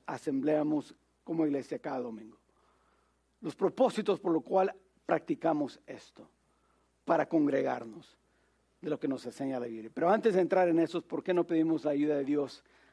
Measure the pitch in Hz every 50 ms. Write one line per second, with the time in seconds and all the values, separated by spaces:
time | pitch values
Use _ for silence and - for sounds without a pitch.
0 | _ - 160 127 - - 139 135 131 147 151 151 151 151 151 151 143 - - _
1 | _ _ _ _ _ - 170 165 160 151 139 139 123 - 156 127 - 160 139 131
2 | 123 120 113 107 110 107 113 _ _ _ _ _ _ _ _ _ _ _ _ _
3 | _ _ _ _ _ _ _ _ - 165 143 - 196 180 - - 262 240 - -
4 | 302 208 196 165 - 190 165 160 - - 185 190 190 196 - - _ _ _ _
5 | _ - 170 160 - - - - - 165 160 151 147 127 - - _ - 139 113
6 | - - _ - 110 - _ _ _ _ _ _ _ _ _ _ _ _ _ _
7 | _ - 165 165 151 - - 160 147 143 139 135 139 131 127 123 120 117 107 -
8 | - - _ _ _ _ _ _ _ _ _ _ _ _ _ _ - 151 151 131
9 | - 143 135 123 - 127 110 - 139 135 131 127 120 120 113 110 110 113 - -
10 | 160 170 202 220 214 226 190 185 175 160 190 180 185 175 160 165 165 156 - 175
11 | - - - 151 - - 185 175 170 165 170 160 160 165 165 151 - 151 143 143
12 | 147 151 151 143 139 127 147 147 143 127 - - _ _ _ _ _ _